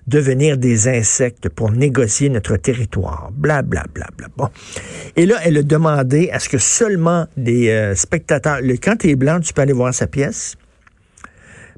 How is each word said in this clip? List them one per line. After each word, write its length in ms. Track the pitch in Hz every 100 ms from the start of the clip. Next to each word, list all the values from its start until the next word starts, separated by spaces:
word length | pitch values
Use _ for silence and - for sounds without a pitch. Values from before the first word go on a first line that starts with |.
| -
devenir 500 | 147 135 127 156 135
des 300 | 123 113 107
insectes 640 | 123 107 - 123 - -
pour 240 | - 113
négocier 560 | 117 147 127 113 - 139
notre 280 | 120 - 107
territoire. 760 | - 123 110 92 90 - -
Bla, 280 | 123 147 147
bla, 220 | - - -
bla, 140 | - - -
bla. 120 | - -
Bon. 120 | - - - - - - - -
Et 100 | 175
là, 140 | 226
elle 140 | 165 151
a 40 |
demandé 680 | 143 156 160 147 131 147 180
à 80 | 123
ce 100 | -
que 100 | 127
seulement 680 | - - 226 190 165 175 160 143
des, 340 | 120 120 113
euh, 260 | 110 107 98
spectateurs, 640 | - 165 - 147 156 143
le, 120 | 131
quand 240 | 123 190 226
t'es 180 | 170 135
blanc, 240 | 135 175
tu 120 | 160
peux 100 | -
aller 100 | 139
voir 200 | 127 123
sa 140 | 123 95
pièce, 480 | - 143 - - - _ _ _ _ _ _ - _ - - -